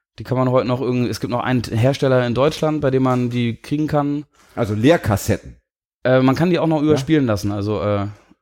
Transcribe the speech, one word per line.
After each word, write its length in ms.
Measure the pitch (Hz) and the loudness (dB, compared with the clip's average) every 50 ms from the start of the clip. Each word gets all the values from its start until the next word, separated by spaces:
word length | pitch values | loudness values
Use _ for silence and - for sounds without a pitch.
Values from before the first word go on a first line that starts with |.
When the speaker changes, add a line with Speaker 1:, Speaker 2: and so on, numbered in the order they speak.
| _ _ _ - | _ _ _ -12
Speaker 1:
die 60 | 107 | -8
kann 120 | - 127 127 | -4 -2 0
man 120 | 131 127 | 0 2
heute 160 | 127 131 98 | 2 2 2
noch 140 | 120 127 127 | 0 0 -2
irgendwie, 280 | 120 123 123 123 123 98 | -2 0 0 0 0 -2
es 120 | 110 - | -2 -4
gibt 100 | - 98 | -4 -4
noch 120 | 120 120 | -4 -2
einen 200 | - 127 131 123 | -2 0 -2 -2
Hersteller 640 | 113 - 110 110 120 135 135 - 143 135 131 127 123 | -2 -2 0 2 2 2 2 2 0 2 2 2 0
in 80 | 120 113 | 0 0
Deutschland, 460 | 127 135 160 156 - 160 156 156 151 | 0 0 0 0 0 -2 -2 -2 -2
bei 100 | 147 135 | 0 0
dem 120 | 131 131 | 0 2
man 280 | 131 131 127 127 123 120 | 2 0 0 0 -2 -2
die 260 | 120 123 120 117 113 | -2 -2 -2 -2 -4
kriegen 300 | - - - 147 151 156 | -6 -8 -6 -4 -2 -2
kann. 380 | 143 151 147 143 143 143 147 151 _ _ _ _ _ - | 0 0 0 0 -2 -2 -6 -8 _ _ _ _ _ -6
Speaker 2:
Also 200 | 107 117 101 107 | -4 -2 -2 0
Leerkassetten? 840 | 107 110 143 175 165 - - 104 95 - - 98 - - 67 60 _ _ _ _ _ _ _ _ _ - | 2 4 4 4 2 2 0 0 0 0 -2 -2 -2 -6 -12 -20 _ _ _ _ _ _ _ _ _ 0
Speaker 1:
Äh, 160 | 123 131 131 | 2 2 4
man 140 | 131 131 131 | 4 4 2
kann 160 | 123 165 185 | 2 2 2
die 80 | 170 147 | 2 0
auch 80 | 156 | 0
noch 120 | 160 160 151 | 0 0 2
Speaker 2:
Ja. 60 | 147 | 2
Speaker 1:
überspielen 420 | 156 151 135 131 156 160 151 135 | 2 2 2 2 2 2 2 2
lassen. 260 | 117 104 95 - 101 | 2 0 -2 -2 -4
Also, 280 | 104 104 98 107 107 87 | -4 -4 -4 -2 -2 -2
äh, 240 | 85 104 104 101 101 104 104 - _ _ _ _ | -2 -2 -2 -2 -4 -6 -10 -14 _ _ _ _